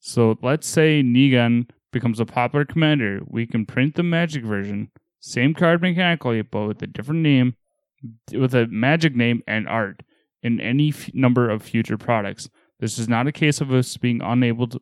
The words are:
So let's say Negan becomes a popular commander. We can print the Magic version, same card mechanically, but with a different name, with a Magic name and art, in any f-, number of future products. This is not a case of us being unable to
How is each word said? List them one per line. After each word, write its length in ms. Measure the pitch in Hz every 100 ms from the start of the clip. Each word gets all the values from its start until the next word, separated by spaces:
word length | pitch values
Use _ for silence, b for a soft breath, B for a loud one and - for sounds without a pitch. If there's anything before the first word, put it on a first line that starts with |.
So 360 | - - 113 110
let's 240 | 123 151 -
say 340 | - 156 151
Negan 640 | 131 120 139 127 117 117 120 _ _
becomes 260 | 120 120 110
a 80 | 117
popular 380 | - 123 143
commander. 560 | 143 165 156 151 110 98
We 220 | - 113 117
can 180 | 117
print 300 | 104 - 135
the 80 | 151
Magic 400 | 175 165 170 151
version, 460 | 113 104 101 101 107 _ _ _
same 340 | - - 127
card 260 | 160 175 170
mechanically, 640 | 180 170 180 165 131 113
but 240 | 107 107 104
with 160 | 104
a 60 | 101
different 320 | - 107 160
name, 340 | 160 135 123 120 _ _ _ _ 127 113 -
with 240 | - 131 127
a 100 | 117
Magic 480 | 107 123 165 160
name 280 | 123 120 117 -
and 220 | 107 107
art, 340 | 113 101 95 - _ _ _
in 180 | 120 117
any 280 | 90 131 151
f-, 260 | 147 -
number 340 | - 131 123 120
of 140 | 107
future 340 | - 117 113 107
products. 540 | - 117 101 101 - _ _ _
This 180 | 117 113
is 100 | 113
not 200 | 117 131
a 40 |
case 280 | 147 156 143
of 120 | 139
us 240 | 131 123 -
being 240 | 123 117
unable 460 | - 120 123 117 120
to 140 | 120